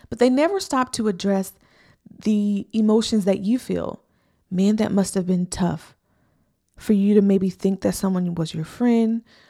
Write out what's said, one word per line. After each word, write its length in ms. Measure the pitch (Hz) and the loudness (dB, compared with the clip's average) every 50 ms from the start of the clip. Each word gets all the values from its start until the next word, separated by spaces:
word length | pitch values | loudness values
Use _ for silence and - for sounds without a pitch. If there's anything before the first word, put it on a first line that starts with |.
| - _ | -16 _
But 100 | 233 - | 0 2
they 100 | 240 254 | 2 4
never 300 | 254 269 302 349 403 381 | 4 2 2 0 0 -4
stop 320 | - - 277 254 254 254 - | -4 -2 -2 -2 -2 -2 -4
to 140 | - 214 | -4 -4
address 460 | 214 180 175 - 202 196 190 190 - - _ _ _ _ _ _ _ _ _ _ - - - - | -4 -4 -2 -2 -2 -2 -2 -2 -6 -12 _ _ _ _ _ _ _ _ _ _ -20 -20 -6 -2
the 420 | 214 214 208 208 208 202 196 - - - | 0 0 0 0 0 -2 -2 -4 -4 -2
emotions 500 | 220 214 214 214 226 220 - 226 214 180 | 0 2 4 4 2 2 2 0 0 2
that 160 | 202 190 208 | 0 -2 0
you 200 | 190 208 247 254 | 0 -2 -2 -2
feel. 420 | - - 185 175 - - - - _ _ _ _ _ _ _ _ _ _ | -2 -4 -4 -4 -4 -6 -10 -12 _ _ _ _ _ _ _ _ _ _
Man, 240 | 185 180 196 202 214 | -2 2 2 2 2
that 140 | 214 214 - | 2 0 0
must 220 | 185 202 190 - - | 2 0 0 0 -2
have 140 | 196 175 | -2 0
been 180 | 185 185 175 180 | 0 0 0 0
tough 500 | 180 - - 180 170 156 160 - - _ _ _ _ _ _ _ _ _ _ _ _ _ _ _ _ _ | -4 -2 -2 -2 -2 -2 -6 -10 -18 _ _ _ _ _ _ _ _ _ _ _ _ _ _ _ _ _
for 180 | - - - 214 | -8 -2 0 2
you 200 | 196 196 202 208 | 2 4 4 4
to 80 | 208 | 4
maybe 280 | 196 196 196 185 196 185 | 4 4 2 2 0 -2
think 320 | - - - 196 196 190 | -4 -2 -2 -2 -2 0
that 140 | - 196 180 | -2 -4 -2
someone 400 | - 196 190 190 180 180 175 170 | -2 -2 -2 -2 -2 -2 -4 -4
was 180 | 165 160 - - | -4 -6 -6 -6
your 100 | 160 160 | -8 -8
friend, 600 | - - - 240 240 233 226 226 220 226 233 - _ _ _ _ | -10 -6 -2 0 2 2 2 2 0 -2 -4 -6 _ _ _ _